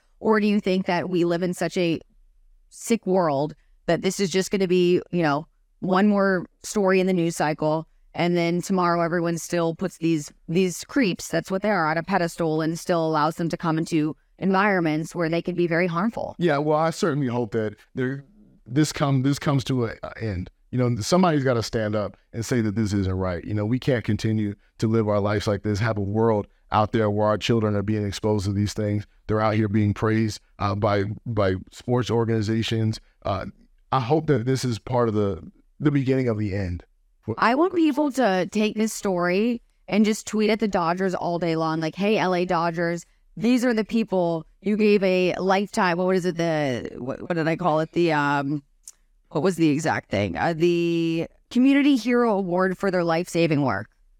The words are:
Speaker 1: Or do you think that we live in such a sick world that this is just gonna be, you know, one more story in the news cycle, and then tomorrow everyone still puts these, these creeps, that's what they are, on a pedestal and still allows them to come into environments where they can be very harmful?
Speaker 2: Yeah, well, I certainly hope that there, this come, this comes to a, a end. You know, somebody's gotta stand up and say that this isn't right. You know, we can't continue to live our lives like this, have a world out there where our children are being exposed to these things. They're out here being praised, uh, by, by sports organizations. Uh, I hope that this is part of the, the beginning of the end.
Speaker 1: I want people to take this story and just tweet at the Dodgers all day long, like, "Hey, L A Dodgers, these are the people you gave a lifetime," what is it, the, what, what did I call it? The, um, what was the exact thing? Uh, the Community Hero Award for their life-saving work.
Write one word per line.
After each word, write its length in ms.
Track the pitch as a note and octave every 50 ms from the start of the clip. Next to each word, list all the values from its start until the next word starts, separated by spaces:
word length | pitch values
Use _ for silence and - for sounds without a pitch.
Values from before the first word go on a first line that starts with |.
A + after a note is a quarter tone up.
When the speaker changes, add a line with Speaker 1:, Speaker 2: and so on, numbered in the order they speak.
| _ _ _ -
Speaker 1:
Or 180 | - A3 G#3+ G#3+
do 80 | G#3
you 140 | G#3 G3+ G#3
think 260 | - G3 F#3 F#3+ F#3
that 240 | - F3 E3+ - F#3
we 140 | F3+ E3+ E3+
live 180 | E3+ E3+ E3+
in 100 | F#3 F3
such 240 | F3+ - F3+ E3 -
a 240 | F#3+ F3 E3+ D#3 - - _ _ _ _ _ _ _ _ _ _ _ _ _
sick 360 | - - - - A#3 G#3+ -
world 500 | F#3+ F3+ F#3+ E3+ D#3 C#3 C3+ D3+ D#3+ D#3 _ _ _ _ _ -
that 160 | - E3+ C#3+
this 180 | - F#3+ - -
is 100 | G3+ E3
just 220 | D#3 F#3+ F#3 -
gonna 160 | - F#3+ F#3+ E3+
be, 340 | F3+ F#3 F3 F3 F3+ D#3+ - -
you 120 | E3+ F3
know, 260 | E3 D3 C#3+ D3+ D#3+ _ _ _ _ _ _ -
one 260 | - F#3 F#3 F#3 G#3
more 400 | G#3 G3+ G3+ G3 G3 F#3+ F3 D#3 - _ _
story 380 | - - - G#3+ F#3+ F#3 G3 F#3+
in 80 | F3+ F#3+
the 40 |
news 220 | F#3 E3+ E3 E3+ E3
cycle, 540 | - D#3+ D3+ D#3 - D#3 D#3 D#3 D#3+ D#3+ _ _ _ _ _ -
and 220 | - E3+ F3 F3
then 260 | F3 E3+ E3+ F3 F3
tomorrow 400 | - - F#3+ F3+ F3 F3 E3+ E3+
everyone 340 | E3+ D#3+ F3 F3 E3 E3+ E3+
still 380 | D#3+ - - F3 E3+ E3 E3 E3
puts 240 | - F#3+ F3 - -
these, 340 | E3 E3 E3 D3 D3+ - - _ -
these 380 | - D#3+ F#3 F#3+ F3+ E3 - -
creeps, 420 | - - C#4+ B3 F3+ D#3+ - - -
that's 220 | - E3 - -
what 120 | F#3+ G3
they 80 | - G#3+
are, 180 | G#3 F3+ D#3+ D3+
on 100 | D#3+ E3
a 60 | D#3+
pedestal 560 | - G3 F3+ E3+ E3 - - E3+ D#3+ D#3 D#3
and 180 | D#3+ D#3+ E3+ D#3+
still 260 | - - F3+ E3 D#3+
allows 300 | D#3+ D#3 D3+ D3 D#3+ -
them 140 | - E3+ D#3
to 80 | E3+
come 220 | - - E3 D#3 E3
into 360 | E3+ - F3 D3+ D3+ D#3 - _ _ _ _ -
environments 760 | - F#3+ G3 - G3+ G#3+ F#3+ F3+ E3 D#3 D3+ D#3 E3 - -
where 160 | F3 E3+ D#3+
they 100 | E3 E3
can 140 | - F3+ F3
be 120 | F3 F3
very 200 | D#3+ E3 E3 F#3
harmful? 480 | F3+ E3 E3 G3+ A#3 - - - - - -
Speaker 2:
Yeah, 200 | E3 E3 C#3+ C#3
well, 200 | D3+ D3+ D3+ D3+
I 120 | E3 D#3+
certainly 360 | - - G#3 E3+ C3+ D3 C#3
hope 260 | A#2+ A#2 B2 A#2+ G#2
that 240 | A#2 A2+ A2 G#2+ G#2+ _ - _ -
there, 320 | C3 B2+ C3 C#3 C#3 - - - - - - _ _ -
this 260 | A2+ B2 D3+ D3+ -
come, 300 | - - D#3 C#3 C#3 C3
this 160 | B2+ C#3 C#3+ -
comes 260 | - D#3+ C#3 C3+ -
to 220 | - C3+ B2+ A#2
a, 80 | G#2+ - -
a 200 | - - - -
end. 280 | A2+ A2 F#2+ F2 F2+ - _ _ _ -
You 80 | B2 B2
know, 180 | B2 A#2+ A#2+ G#2+
somebody's 440 | G#2 - F3+ F3+ F#3 F3 D3+ C#3+ B2+
gotta 180 | C3+ A#2+ A2+
stand 320 | G#2+ - - A2+ G#2+ G#2 G#2+
up 220 | G#2+ G2+ F2+ - _ _ _ -
and 100 | A#2 G#2+
say 160 | - C3 A#2+
that 140 | A2 G#2+ G2
this 180 | A2+ A2 G2
isn't 220 | G#2 G2+ F#2+ F#2 F#2
right. 280 | F#2+ F#2+ F#2 F2 E2+ -
You 100 | - G#2
know, 100 | G#2+ G#2
we 140 | G#2+ B2+ B2
can't 260 | - D3+ B2+ A2 -
continue 500 | - G#2+ - - A2+ A2 A2 G#2 G2+ G2+ _ _ _ _ -
to 100 | A#2+ A2
live 200 | A2 A2+ G#2+ G#2
our 120 | G#2 G#2
lives 260 | G2 G#2 G#2+ G2+ -
like 160 | A2 G2+ G2
this, 160 | - G#2+ G#2 F#2+
have 180 | A#2 A2+ A2
a 60 | G#2
world 460 | G2 G2 G#2 A2 A2+ A2+ G#2+ G#2 G2 - _ _ _ -
out 200 | - G#2+ G#2+ -
there 180 | - A2+ G#2+ G#2
where 180 | G#2 G#2+ G#2 G#2+
our 100 | G#2+ G2
children 380 | - - A#2 A2+ G#2+ G#2+ G#2
are 60 | G#2
being 240 | G2+ G#2 A2 G#2+ G#2
exposed 380 | G2+ F2+ - - G#2+ G#2+ G#2 F#2+
to 60 | G#2
these 220 | G2 G2+ G#2 G2 -
things. 320 | G#2+ G#2+ G#2 G#2 G#2 - _ _ _ -
They're 140 | - G#2+ G#2+
out 140 | A2 G#2+ G#2+
here 140 | A2 A2 G2+
being 260 | G2+ A2 G#2 G#2 G2
praised, 460 | - A#2 A2 A2 A2 A2+ G#2+ - - _ _ _ -
uh, 160 | G2+ G#2 G2+
by, 300 | G2+ A2 G#2 G#2 G2+ G2 A2 G#2+ - -
by 300 | B2 A2+ G#2+ G2 F#2+ F#2+ F#2 - -
sports 400 | - - - B2 B2 B2 B2 -
organizations. 920 | A2 A#2 A#2 A2 A2+ A2+ G#2 G#2+ A2 A2+ G#2+ - A#2 A2+ A2 A2 A2 - - _ _ _ -
Uh, 220 | - G2+ F#2+ - - - _ - _ _ _ _ -
I 80 | B2 C3
hope 260 | A#2 A#2 D#3 D#3+ D#3
that 180 | D3+ C#3+ A2+ A#2
this 200 | C3 C3 B2+ -
is 140 | B2+ A2 G#2
part 300 | - - B2 A#2+ A#2+ A2+
of 60 | G#2
the, 360 | G#2+ G2+ G2 F2 D#2 - - _ _ _ _ _ -
the 100 | C3+ D3+
beginning 380 | C#3+ C#3+ B2+ C3 C3 C3 C3 A#2+
of 80 | A2
the 180 | G#2 G#2+ G2+ F#2
end. 300 | G2+ G2 F2+ F2 D#2+ - _ _ _ _ _ _ _ - G#2+ A2+ -
Speaker 1:
I 160 | - A3 B3+
want 200 | C#4+ E4+ F#4+ F#4
people 380 | F4 D#4+ D4+ B3 C#4 D4+ C#4+
to 340 | A3+ C4+ B3 G3+ F#3 F#3 F3 F#3+
take 240 | - G#3 G#3+ G#3+ -
this 160 | G#3 A3 G#3+
story 680 | - - - G3+ F#3 F3 F3 F3 F3+ G3 A3 B3 A#3 A#3 _ _ _ _ _ -
and 160 | F3 G#3 G#3+
just 220 | G#3+ G#3+ - -
tweet 240 | - - G#3+ G#3+ G#3
at 100 | A3 G#3+
the 80 | A3+ G3+
Dodgers 460 | F#3+ F3+ E3+ E3 F3+ F#3 G3 F#3 E3+
all 240 | - - F3 F3 E3
day 180 | F3+ E3 D#3+
long, 240 | D#3+ D#3+ D#3+ D#3+ E3
like, 160 | D#3+ D#3 -
"Hey, 220 | F3+ G3+ G#3 A3 E3
L 160 | D#3 F3+ F3+
A 100 | F3 F3+
Dodgers, 600 | F3+ F3+ E3 E3+ F3 E3 F3 E3+ E3+ F3 E3+ - _ _ _ _ _ -
these 280 | D#3+ F#3 A#3 B3+ A#3+ A#3+
are 100 | B3+ A#3
the 100 | A3 G3+
people 640 | - A#3 A3+ A3 - G3 F#3 F3 E3+ E3 D#3+ D#3+ _ _ _
you 160 | - G3 G#3+
gave 260 | G3+ G#3+ G#3 G#3 G3+
a 320 | G3 F#3 F#3 F#3 F#3 F3 -
lifetime," 640 | - F3+ F#3+ F#3+ G3 G#3 - - A3+ G3 F3+ E3 F3
what 160 | F#3 F#3 F#3+
is 100 | F#3 E3
it, 120 | F#3 D#3+
the, 560 | E3 E3+ E3+ D#3 D3+ D3 C3+ B2 A2 - - - -
what, 220 | B2 C3 - -
what 120 | - - F3
did 140 | E3 D3+ D#3+
I 80 | E3
call 240 | - E3+ F3 D3+ D#3
it? 100 | D#3+ -
The, 200 | - E3+ E3+ D#3+
um, 500 | D3+ D3 C#3+ C#3+ C#3+ C#3+ C#3 C#3 D3+ C#3+ _ _ _ _ _ - _ _ _ _ _ _ _ _
what 120 | - D#3
was 140 | C#3+ G3 F3
the 120 | E3 E3 D3+
exact 380 | C#3 D#3+ E3+ C#3+ G2+ A#2+ - -
thing? 280 | - G2 G#2 F#2 E2
Uh, 180 | D2 A2 E3 E3+
the 720 | D3+ F3 F3 E3+ E3+ E3+ E3+ E3+ E3 E3 E3 E3 E3 D#3+ - _ _ _ -
Community 460 | - A#3+ B3+ C#4 C#4 C#4+ C4+ D4 C#4
Hero 420 | A3 G#3+ B3+ A#3+ A#3+ A#3+ A3+ G3+ G3
Award 400 | G3 E3+ F3 F3+ F#3 F#3 F3+ -
for 140 | G3 G3
their 100 | F3 F3+
life-saving 600 | E3+ E3+ D#3+ E3 F3+ - - E3 E3+ D#3 D#3 C#3+
work. 280 | C#3+ B2 G2 G2 G#2+ - _ _ _ _ _